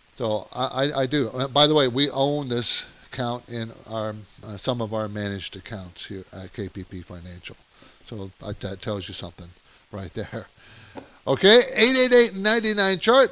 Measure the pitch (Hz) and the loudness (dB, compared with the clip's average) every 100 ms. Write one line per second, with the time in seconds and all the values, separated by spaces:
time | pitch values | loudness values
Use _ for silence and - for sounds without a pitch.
0 | _ - 113 107 - 123 131 127 143 139 | _ -8 -4 -4 -8 -8 -6 -4 -4 -2
1 | 131 147 113 127 135 135 151 151 131 123 | -2 -2 -2 -4 -2 2 4 4 2 0
2 | 143 135 143 147 135 120 120 - - - | 0 0 -2 -2 -2 -2 -2 -4 -6 -14
3 | - - 120 120 - 117 113 - - 113 | -14 -8 -6 -8 -10 -10 -10 -14 -10 -8
4 | 107 107 98 - 110 101 - 120 107 110 | -6 -10 -18 -20 -16 -6 -4 -4 -4 -6
5 | 104 107 101 98 - 98 - 104 90 - | -6 -6 -8 -8 -10 -14 -12 -14 -14 -16
6 | - 98 - 95 92 - 95 98 87 92 | -14 -14 -14 -16 -14 -10 -10 -12 -14 -16
7 | - 90 90 85 - - _ _ - - | -16 -16 -16 -18 -18 -20 _ _ -20 -20
8 | - 110 98 - 101 101 98 98 110 101 | -16 -14 -14 -12 -12 -10 -10 -8 -8 -8
9 | - 95 87 - 87 - _ _ _ 104 | -8 -12 -14 -16 -20 -20 _ _ _ -14
10 | 92 120 95 117 - _ - - - - | -10 -10 -10 -12 -14 _ -20 -20 -20 -20
11 | - - - 135 190 240 - - 240 262 | -20 -10 -4 4 6 8 6 4 6 8
12 | 254 247 233 190 208 233 220 208 190 185 | 8 8 6 4 2 4 4 4 2 2
13 | 220 262 240 | 4 6 4